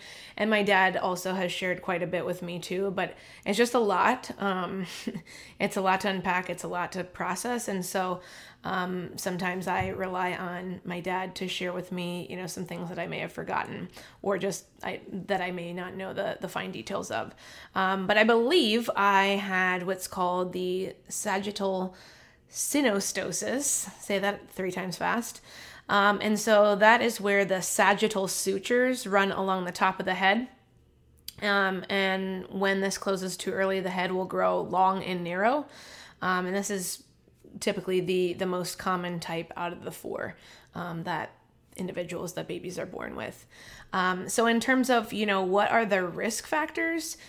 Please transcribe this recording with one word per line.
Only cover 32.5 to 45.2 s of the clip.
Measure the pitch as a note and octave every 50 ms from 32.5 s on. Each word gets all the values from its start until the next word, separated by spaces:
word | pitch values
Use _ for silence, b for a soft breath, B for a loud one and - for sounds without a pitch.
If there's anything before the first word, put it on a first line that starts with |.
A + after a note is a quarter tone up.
| - G3 G3 G3 G3 F#3+
this | G3 G3 F#3+
closes | - - G3+ G3 F#3 F#3 F#3 F3
too | - - G3
early, | F#3 F#3+ F#3+ F#3+ F#3+ F#3+
the | F3+ F#3+
head | F3+ F#3 F3+ F3+ F#3
will | F#3 F#3
grow | F3+ F3+ F#3 F#3 F#3 F#3 F3+
long | F3 - F3 F3+ F#3+ F#3 F#3+ F#3+ -
and | - F#3 F3+ F3
narrow. | E3+ F3 F#3 G3+ A3+ C4 D4+ C#4+ - B B B B B B B B B B
Um, | - F3+ F#3 F3+ F3+
and | F3+ F#3+
this | G3+ G3 -
is | G#3 F#3+ F3+ - - - - _ _ _ _ _ _ _ - - - -
typically | - A3 G3 G3 - - F#3 F#3
the, | F3 E3+ F#3 F3+ F3+ F3 F3
the | F#3 F#3+
most | F3+ F3+ F3+ F3 E3+ - -
common | - F#3+ F#3 F3+ F3+ F3 F3 E3+
type | E3 - E3 E3 E3+ - - -
out | F3 F3 F3
of | - -
the | -
four, | D#3+ - - - - - - - F3+ B B B B B B B B
um, | - F3 F3 E3+ E3 E3
that | F3+ E3+ D#3 - - - _ _ _ _ _ _ _ -
individuals, | - F#3+ F3+ - F3 F3+ E3+ F3 E3 - E3 -
that | D#3+ D#3+ -
babies | F3+ F3+ - F3+ - -
are | -
born | - - - A1+ A#1 B1+
with. | - A2+ A#2+ - - - - B B B B B B B B -
Um, | F#3 F3+ F#3 F#3 F3+ F#3
so | F#3+ - - A3+
in | A#3 A#3 A#3
terms | A3+ - C4 C4 B3 C4
of, | B3+ A#3 G#3+ A3+ -
you | G#3